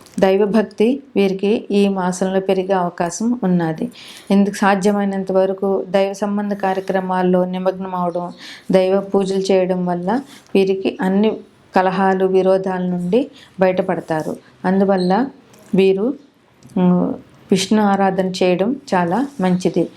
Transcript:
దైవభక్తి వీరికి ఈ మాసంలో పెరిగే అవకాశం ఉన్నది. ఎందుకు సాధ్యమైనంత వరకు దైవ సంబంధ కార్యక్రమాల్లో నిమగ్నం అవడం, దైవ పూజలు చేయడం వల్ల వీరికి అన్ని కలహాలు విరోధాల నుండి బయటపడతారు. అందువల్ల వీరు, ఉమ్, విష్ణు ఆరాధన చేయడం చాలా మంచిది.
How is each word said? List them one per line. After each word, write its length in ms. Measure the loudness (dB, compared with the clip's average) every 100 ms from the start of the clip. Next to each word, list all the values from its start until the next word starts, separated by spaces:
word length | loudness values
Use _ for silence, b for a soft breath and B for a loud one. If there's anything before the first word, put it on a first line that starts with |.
| -14 0
దైవభక్తి 840 | 2 4 2 2 0 0 0 0 -4 0
వీరికి 520 | 0 0 0 -2 0
ఈ 160 | 2 2
మాసంలో 520 | 0 -2 -2 -2 0
పెరిగే 340 | 0 0 0
అవకాశం 640 | 0 -2 -4 -6 -2 -4 -2
ఉన్నది. 480 | 0 0 0 -4 -8 B B B 0
ఎందుకు 240 | 2 2 2
సాధ్యమైనంత 760 | 2 2 2 0 -2 -4 0
వరకు 540 | 2 2 0 -2 -2 0
దైవ 240 | 0 0
సంబంధ 400 | -2 -4 -4 -4
కార్యక్రమాల్లో 920 | -4 -2 -2 -2 -2 -2 0 2 2 0
నిమగ్నం 500 | -2 -2 -4 -6 -4
అవడం, 380 | -4 -4 -8 B B B 0
దైవ 300 | 2 4 2
పూజలు 400 | 0 0 0 0 2
చేయడం 340 | 2 2 -2 -2
వల్ల 360 | -4 -2 -4 B B -2 2
వీరికి 420 | 2 0 -4 -2
అన్ని 360 | 0 2 0 -2 -8 _ _ 0
కలహాలు 500 | 2 2 0 2 2
విరోధాల 560 | 2 2 2 0 -4
నుండి 500 | -4 -4 0 0 0 B B 0
బయటపడతారు. 800 | 2 2 -2 -4 -4 -4 -4 -8 b -6 0
అందువల్ల 640 | 2 2 2 2 0 -2 -8 _ -20 -2 2
వీరు, 380 | 4 2 -2 -6 -14 _ _ _ -8 0
ఉమ్, 360 | 2 2 0 -4 -14 -20 -2
విష్ణు 320 | -2 2 0
ఆరాధన 420 | 2 2 0 0 -2
చేయడం 500 | 0 0 2 0 -4 -4
చాలా 340 | -2 0 -2 -4 -2
మంచిది. 480 | 0 0 0 -2 -2